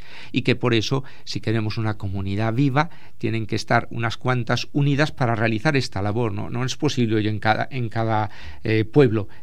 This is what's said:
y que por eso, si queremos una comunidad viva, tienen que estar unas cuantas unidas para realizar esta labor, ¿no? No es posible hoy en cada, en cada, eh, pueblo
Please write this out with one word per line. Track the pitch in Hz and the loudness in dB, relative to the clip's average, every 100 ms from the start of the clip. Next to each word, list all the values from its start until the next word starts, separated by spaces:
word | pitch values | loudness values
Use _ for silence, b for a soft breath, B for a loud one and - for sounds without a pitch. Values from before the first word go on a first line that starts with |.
| B B B | B B B
y | 127 | -2
que | 120 117 | 0 2
por | 123 117 | 2 2
eso, | 104 135 B B | 2 -2 B B
si | - 104 | -6 -4
queremos | 110 113 107 110 | -2 0 0 -2
una | 110 - | -2 -2
comunidad | 98 98 98 101 113 | -4 -4 -2 -2 0
viva, | 113 143 127 170 B B - | 2 2 2 0 B B -4
tienen | 113 113 107 | -4 -2 -2
que | 101 | -4
estar | - 117 - | 2 2 2
unas | 117 113 - | -4 -4 -2
cuantas | 123 127 113 120 - | -2 -2 0 -2 -2
unidas | 147 143 139 151 | 0 2 2 0
para | - 120 | 0 0
realizar | 113 113 107 156 143 | 2 2 2 2 2
esta | - 95 | 2 -2
labor, | 101 107 117 | 0 0 0
¿no? | 98 95 | -2 -4
No | - | -4
es | 127 - | -4 0
posible | 147 127 117 110 | 0 2 2 2
hoy | 107 | 0
en | 104 | 0
cada, | 110 110 113 | 2 2 0
en | 131 113 | -2 -2
cada, | 113 113 110 104 B B B | -2 0 0 0 B B B
eh, | 110 110 107 | 0 2 4
pueblo | 147 131 107 98 B | 6 6 4 -2 B